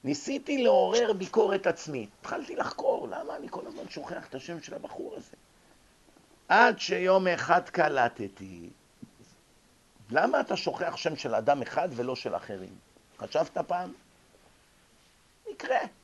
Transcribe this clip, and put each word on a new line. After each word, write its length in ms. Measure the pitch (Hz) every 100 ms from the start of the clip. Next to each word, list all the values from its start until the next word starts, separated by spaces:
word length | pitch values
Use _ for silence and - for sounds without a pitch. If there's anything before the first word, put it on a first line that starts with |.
ניסיתי 600 | 127 143 - 277 - 277
לעורר 500 | 240 175 - 226 233
ביקורת 540 | 202 185 220 - 196 190
עצמית. 420 | 170 - 139 104 _
התחלתי 360 | - - 285 -
לחקור, 520 | - - - - -
למה 280 | - - -
אני 120 | -
כל 180 | - -
הזמן 220 | - 190
שוכח 380 | - 143 185 -
את 80 | 135
השם 260 | - 170
של 120 | -
הבחור 400 | - - - - -
הזה? 180 | - - _ _ _ _ _ _ _ _ _ _ _
עד 300 | 196 240 226
שיום 480 | - 180 180 190 185
אחד 420 | 170 - 180 -
קלטתי, 1000 | - 156 139 117 - 101 - 95 87 85 - _ _ - _ 113 _ _ _ _ _ _ _ 101
למה 300 | 127 214 285
אתה 180 | - 202
שוכח 400 | - - 170 -
שם 180 | 165 156
של 200 | 139 110
אדם 260 | 113 143
אחד 280 | 120 143 175
ולא 240 | 120 123 127
של 200 | 117 87
אחרים? 400 | - 98 92 95 _ _ _ _
חשבת 400 | 113 147 170 -
פעם? 340 | 165 175 180 - _ _ _ _ _ _ _ _ _ _ _ _ _ _ -
מקרה. 280 | - 254 262 196 _